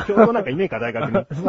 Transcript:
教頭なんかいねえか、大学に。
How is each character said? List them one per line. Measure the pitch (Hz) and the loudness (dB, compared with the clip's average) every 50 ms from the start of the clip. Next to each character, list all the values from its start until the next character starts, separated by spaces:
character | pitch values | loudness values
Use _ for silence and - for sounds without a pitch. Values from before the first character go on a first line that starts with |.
| - | -4
教 | - 202 | 0 4
頭 | 214 220 226 233 | 6 6 6 4
な | 262 | 2
ん | - | -2
か | 127 | -2
い | 131 | -2
ね | 165 196 | -2 -2
え | 175 | -2
か、 | - 110 | -2 -4
大 | 117 117 113 | -4 -4 -4
学 | 113 - 123 | -4 -2 -2
に。 | 113 196 - - 147 147 180 | -2 -2 -2 -4 -6 -4 -2